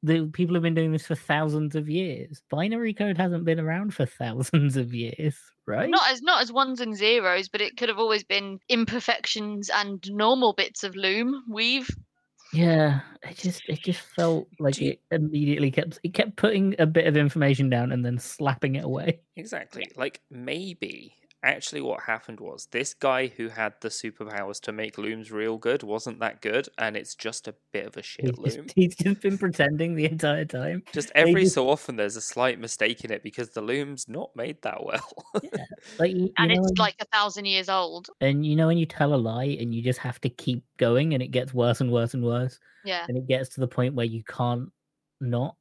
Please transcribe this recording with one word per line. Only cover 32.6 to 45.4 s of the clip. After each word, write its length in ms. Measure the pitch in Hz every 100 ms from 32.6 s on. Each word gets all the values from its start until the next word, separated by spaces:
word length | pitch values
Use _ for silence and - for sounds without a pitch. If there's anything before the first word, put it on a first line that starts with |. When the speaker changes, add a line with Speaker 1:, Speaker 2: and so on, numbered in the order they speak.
| 117 - 110 120 123
Speaker 3:
in 60 |
it 100 | 104
because 300 | 107 - 117
the 100 | -
loom's 460 | 107 135 143 139 -
not 280 | 123 - -
made 260 | 117 156
that 200 | - -
well. 280 | - - - - -
<laughs> 0 | 214
Speaker 1:
Yeah, 240 | 294 - 135 - - -
like, 140 | 170
you, 220 | 185 185 -
you 120 | 170
Speaker 2:
And 20 |
Speaker 1:
know 100 | 185
Speaker 2:
it's, 100 | 190
Speaker 1:
when 40 | 185
Speaker 2:
like, 160 | 214 -
a 60 | 208
thousand 380 | 220 208 202 196
years 240 | 190 185
old. 400 | 190 175 165 180 -
Speaker 1:
And 240 | 135 139 151
you 100 | 151
know 120 | 160
when 100 | 170
you 80 | 160
tell 280 | - 147
a 20 | 147
lie 300 | 113 113 135
and 280 | 143 120
you 80 | 117
just 180 | 120 123
have 200 | 127 -
to 80 | 123
keep 360 | - - 123 - _
going 360 | 120 120 156
and 100 | 143
it 60 | 127
gets 240 | 127 127
worse 260 | 127 120 120
and 100 | 127
worse 220 | 120 117
and 100 | 131
worse? 360 | 120 120 127 - _ _
Speaker 2:
Yeah. 260 | 202 180 170
Speaker 1:
And 80 | 123
it 100 | 131
gets 220 | 131 131 -
to 60 |
the 60 | 127
point 280 | - 127 135
where 100 | 117
you 180 | 113 110
can't 460 | - 120 120 127 _ _ _ _ _
not? 340 | 127 120